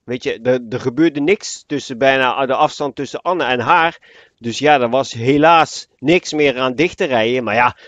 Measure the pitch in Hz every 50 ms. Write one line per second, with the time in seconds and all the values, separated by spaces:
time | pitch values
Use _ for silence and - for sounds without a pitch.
0 | _ 117 123 123 - 139 98 110 113 127 127 127 120 107 127 120 - 127 120 139
1 | 165 170 143 147 143 165 208 - - - - - - - 147 135 - - 131 113
2 | 135 135 135 135 131 123 104 - 135 123 135 120 151 147 - - 147 139 - -
3 | 139 - - 123 - 170 185 165 135 123 127 123 113 139 175 170 165 170 - -
4 | _ - - - - _ _ _ 117 117 107 - 131 151 147 135 120 117 123 135
5 | 127 - - 117 113 131 147 147 151 165 170 165 147 - - - - _ _ _
6 | 123 143 175 175 - - 156 151 147 139 120 127 131 131 123 120 160 - - -
7 | 190 143 127 113 110 117 127 127 117 107 104 117 123 120 - _ -